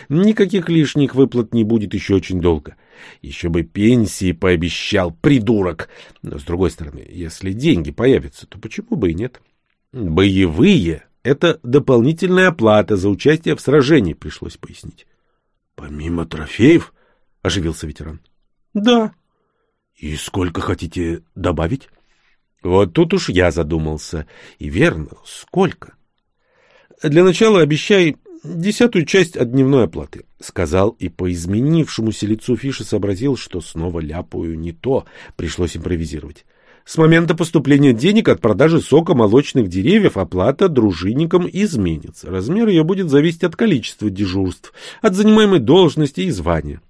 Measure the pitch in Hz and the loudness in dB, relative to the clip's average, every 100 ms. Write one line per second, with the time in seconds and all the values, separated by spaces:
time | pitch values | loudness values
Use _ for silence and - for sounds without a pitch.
0 | - 147 214 220 190 196 165 165 139 147 | -4 2 2 2 0 0 0 0 2 0
1 | 131 127 131 120 113 117 110 117 98 98 | 0 2 2 0 -2 -2 0 0 -2 -6
2 | - 98 - 92 85 78 - - _ _ | 0 -2 0 -2 0 -2 -6 -20 _ _
3 | - - 71 - 87 85 78 101 107 123 | -20 -20 -18 -10 -4 -4 -4 0 2 4
4 | 98 - 92 82 92 90 85 - - 101 | 0 -2 -4 -2 0 0 -2 -6 -4 -2
5 | 90 - 147 139 104 107 90 82 - - | -2 -2 2 2 2 0 0 -6 -14 -20
6 | - _ - 73 71 87 87 - 76 73 | -20 _ -14 -12 -8 -2 -2 -4 -16 -16
7 | - - 82 - 92 104 160 87 73 - | -18 -14 -14 -10 -10 -2 0 0 -2 0
8 | 123 127 - - - 95 113 - - 185 | 2 2 0 -18 -20 -18 -16 -12 -8 -2
9 | 92 82 123 - _ _ _ _ _ 127 | -2 -2 -8 -12 _ _ _ _ _ -10
10 | 92 80 101 95 90 78 185 175 85 78 | -4 2 2 2 0 2 4 4 0 -6
11 | _ _ 113 143 170 - 120 139 135 120 | _ _ -4 0 0 -2 0 0 2 2
12 | 127 165 185 185 185 170 110 107 - 101 | 2 0 0 2 2 2 4 4 2 0
13 | 101 95 139 156 165 147 - 147 127 160 | 0 0 2 0 -2 -4 0 2 4 2
14 | 87 - 78 - - - - - - - | 2 -6 -14 -14 -16 -16 -20 -20 -20 -20
15 | _ _ _ _ _ _ _ - 73 73 | _ _ _ _ _ _ _ -20 -16 -10
16 | 78 85 82 76 76 - 127 170 - _ | -8 -6 -8 -10 -10 2 4 4 2 _
17 | _ _ _ _ 95 95 82 78 78 - | _ _ _ _ -6 -4 -4 -6 -12 -14
18 | 78 78 _ _ _ _ _ 208 220 240 | -16 -18 _ _ _ _ _ -2 2 2
19 | 214 _ _ _ _ _ _ _ _ _ | 0 _ _ _ _ _ _ _ _ _
20 | 76 76 - 101 92 90 98 87 87 92 | -10 -10 -8 -6 -4 -4 -6 -6 -6 -6
21 | 85 82 _ - 90 82 82 135 _ _ | -6 -8 _ -8 -4 -2 -4 -6 _ _
22 | _ _ _ _ _ _ 90 92 95 117 | _ _ _ _ _ _ 0 2 2 0
23 | 170 196 - 92 87 82 78 82 78 76 | 0 0 -2 0 2 0 -2 -4 -4 -8
24 | - 80 76 - - - 73 82 165 87 | -10 -12 -12 -18 -20 -14 -6 0 0 0
25 | 76 - - - - 170 190 - - _ | -8 -16 -20 -20 -8 -2 -2 -4 -20 _
26 | _ _ _ _ _ _ _ _ _ _ | _ _ _ _ _ _ _ _ _ _
27 | 156 156 185 170 220 196 147 151 - 202 | 0 4 4 4 4 4 4 0 2 2
28 | 165 - _ - 156 170 190 - 240 190 | 2 -2 _ -20 -12 -6 -2 2 2 2
29 | - 190 170 - 120 131 135 139 92 82 | 2 2 2 -2 -2 2 4 4 2 -2
30 | 71 - - _ - - 80 92 101 - | -14 -16 -20 _ -12 -6 0 2 0 -2
31 | 90 - 92 87 87 104 143 165 160 - | -10 -6 -6 -4 -4 -2 0 0 0 -4
32 | 110 107 104 110 - 117 139 127 107 104 | -4 -4 -4 -4 -4 -4 -4 -8 -6 -4
33 | 98 98 139 120 - 87 - 80 87 85 | -4 -4 -4 -4 -8 -12 -12 -8 -8 -6
34 | 76 85 - 92 82 80 85 82 120 127 | -8 -10 -10 -10 -8 -8 -10 -8 -4 -4
35 | - - - - 82 - 87 82 82 85 | -4 -20 -20 -12 -10 -4 -6 -4 -6 -6
36 | 78 73 73 - _ _ _ _ - - | -6 -10 -14 -20 _ _ _ _ -8 2
37 | 160 165 170 170 165 165 127 143 143 113 | 4 4 2 -2 0 0 2 4 4 4
38 | 165 220 170 113 104 98 156 165 - 143 | 2 2 2 2 2 2 2 2 2 2
39 | 170 139 107 127 143 139 98 92 113 214 | 4 2 4 4 2 -2 -2 0 2 2
40 | 180 98 85 90 104 - 196 131 107 80 | 2 0 -4 0 0 2 0 2 2 0
41 | 92 131 170 180 170 180 208 120 90 80 | -4 -2 0 0 -2 -4 -4 -2 -2 -4
42 | - - - 92 107 202 220 170 160 196 | -10 -18 -10 -6 -4 -2 2 2 2 -2
43 | 175 139 165 170 180 - 226 135 - - | 2 2 2 0 -4 -2 0 0 -4 -6
44 | 107 95 98 95 92 - - - - - | -6 -4 -4 -2 -4 -6 -16 -20 -20 -4
45 | 220 185 214 214 208 180 113 180 170 156 | -2 2 4 6 6 4 4 4 4 2
46 | 147 - 185 101 80 80 76 - | -4 -2 -6 -4 -2 -2 -4 -12